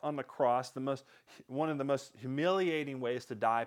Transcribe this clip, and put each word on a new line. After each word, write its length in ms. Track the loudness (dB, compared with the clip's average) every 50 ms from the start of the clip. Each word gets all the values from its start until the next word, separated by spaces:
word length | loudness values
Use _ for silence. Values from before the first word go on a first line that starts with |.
on 140 | -4 -4 -4
the 80 | -4 -6
cross, 460 | -6 0 2 4 4 4 4 0 -2
the 100 | -6 -6
most, 240 | -4 -2 -4 -4 -6 -12 -20 -20 _ -20 -20 -20 -14
one 240 | -8 -4 -2 -2 0
of 80 | 0 0
the 60 | 0
most 280 | 0 0 0 -2 -6 -16 -10
humiliating 840 | -8 -4 -2 0 2 2 2 2 2 2 0 0 -2 -4 -4 -4
ways 240 | -2 -2 -2 -2 -4
to 100 | -8 -4
die 300 | 0 2 2 4 2 0